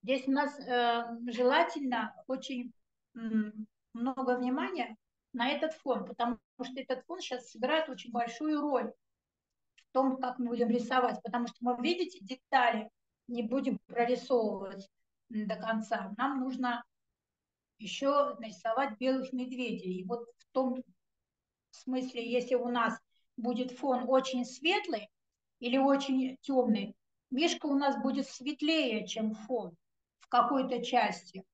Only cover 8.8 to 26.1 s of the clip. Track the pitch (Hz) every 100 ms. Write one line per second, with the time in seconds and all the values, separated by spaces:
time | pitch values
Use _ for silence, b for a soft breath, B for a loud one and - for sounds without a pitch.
8.8 | 214 - _ _ _ _ _ _ _ _
9.8 | _ 262 269 262 254 247 240 233 220 240
10.8 | - 254 240 - 226 240 233 - 240 247
11.8 | 262 349 359 - 196 254 _ 269 240 220
12.8 | 214 _ _ _ - 240 226 254 269 214
13.8 | _ - 240 247 - 254 214 196 196 190
14.8 | 196 _ _ _ _ 214 202 220 220 220
15.8 | 220 214 196 - 269 277 254 254 247 240
16.8 | - _ _ _ _ _ _ _ _ _
17.8 | 202 - 277 285 285 - 220 190 226 233
18.8 | 277 - 262 262 254 254 254 254 240 185
19.8 | 185 185 185 233 - _ _ 262 262 254
20.8 | - _ _ _ _ _ _ _ _ -
21.8 | - 254 254 240 233 247 - 247 240 240
22.8 | 226 226 _ _ _ - 240 240 254 -
23.8 | 285 247 247 262 262 254 247 - 311 415
24.8 | 392 226 208 _ _ _ _ _ 240 262
25.8 | 269 277 277